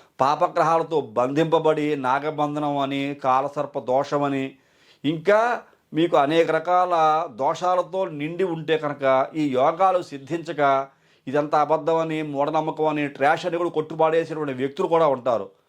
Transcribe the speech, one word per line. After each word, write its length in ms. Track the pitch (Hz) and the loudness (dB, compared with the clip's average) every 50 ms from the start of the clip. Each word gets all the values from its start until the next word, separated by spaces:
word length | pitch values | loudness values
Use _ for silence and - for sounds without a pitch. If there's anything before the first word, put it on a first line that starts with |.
| - _ _ - | -20 _ _ 0
పాపగ్రహాలతో 800 | 131 139 151 151 175 165 170 175 156 160 165 165 160 156 160 147 | 0 0 2 2 0 0 0 0 2 2 2 2 0 0 -2 -2
బంధింపబడి, 960 | 131 113 107 120 123 131 143 151 165 160 160 160 156 156 156 151 147 151 151 | -2 -2 -2 -2 0 0 2 0 0 2 2 2 4 4 2 2 0 -2 -2
నాగబంధనం 840 | 139 127 127 131 143 143 156 147 147 147 147 147 151 151 147 143 | -2 0 0 0 0 -2 -4 -2 -2 -2 -2 -2 -2 -2 -2 0
అని, 380 | 139 139 135 139 139 139 143 143 143 - | 0 -2 -2 -2 -4 -4 -6 -6 -4 0
కాలసర్ప 560 | 131 127 135 139 139 - 151 139 - - 139 | 0 2 2 0 -2 -4 -6 -6 -6 -6 -8
దోషం 440 | 113 123 127 139 143 - 151 143 143 | -2 0 0 0 0 0 -2 -2 -2
అని, 320 | 139 139 135 135 135 135 _ _ _ _ _ _ _ _ _ - | -2 -2 -4 -6 -6 -10 _ _ _ _ _ _ _ _ _ -4
ఇంకా 560 | 143 165 160 165 190 208 214 226 247 233 - - _ _ _ _ - - | -4 -4 -2 2 2 4 4 4 0 -2 -4 -8 _ _ _ _ -8 -2
మీకు 240 | 156 170 170 170 | -2 0 2 4
అనేక 340 | 151 139 139 160 165 165 160 | 2 4 4 4 2 4 4
రకాల 420 | 156 160 160 175 180 180 180 180 170 160 160 156 156 160 175 156 120 | 2 -2 0 2 2 2 2 2 2 2 4 4 2 2 -2 -4 -6
దోషాలతో 680 | 107 135 151 160 160 180 180 185 180 175 160 180 190 190 | -4 -2 -2 -2 -2 0 0 0 0 -2 -2 -2 -4 -4
నిండి 380 | 175 151 139 147 160 175 175 190 | -4 -6 -8 -8 -6 -2 -2 -2
ఉంటే 340 | 180 165 160 151 151 160 | -2 -2 -4 -2 -2 -2
కనుక, 500 | 151 151 147 143 139 135 135 135 131 139 - - | 0 -2 -4 -4 -2 2 2 4 4 2 0 -2
ఈ 120 | 156 151 143 | -2 -2 0
యోగాలు 520 | 123 123 135 160 165 170 190 185 185 180 | 2 2 2 2 2 2 2 2 2 0
సిద్ధించక, 840 | 165 - 143 135 135 127 165 170 156 160 156 147 143 139 135 135 135 - _ _ _ _ _ _ - | -2 -4 -12 -14 -10 -8 -8 -8 -6 -6 -2 2 2 2 2 2 0 -4 _ _ _ _ _ _ -10
ఇదంతా 300 | 131 131 147 147 147 156 151 | -4 -2 -2 0 2 2 2
అబద్ధం 360 | 147 143 156 156 147 165 165 | 2 2 0 0 0 0 0
అని, 240 | 160 160 160 156 156 | 0 0 -2 -4 -6
మూఢనమ్మకం 680 | 156 151 143 135 143 156 156 156 156 160 156 156 156 | -6 -4 -2 -2 -2 0 0 -2 -2 -2 -2 -2 -2
అని, 200 | 156 151 151 147 | -2 0 -2 -4
ట్రాష్ 380 | 139 143 - 135 147 165 160 175 | -4 -2 0 2 2 2 2 -2
అని 120 | 180 165 | -4 -4
కూడా 120 | 170 175 170 | -2 -2 -2
కొట్టుపాడేసినటువంటి 840 | 165 156 151 156 160 160 160 160 160 165 165 - 160 156 151 143 131 | -2 -4 -4 -4 0 0 2 2 2 2 0 -2 -4 -6 -4 -6 -4
వ్యక్తులు 340 | 127 135 135 139 - 180 | -4 -4 -4 -4 -4 -2
కూడా 200 | 160 165 165 165 | 2 2 4 4
ఉంటారు. 420 | 143 131 123 120 131 117 104 95 - - _ _ | 4 2 0 0 -2 -2 -2 -2 -6 -14 _ _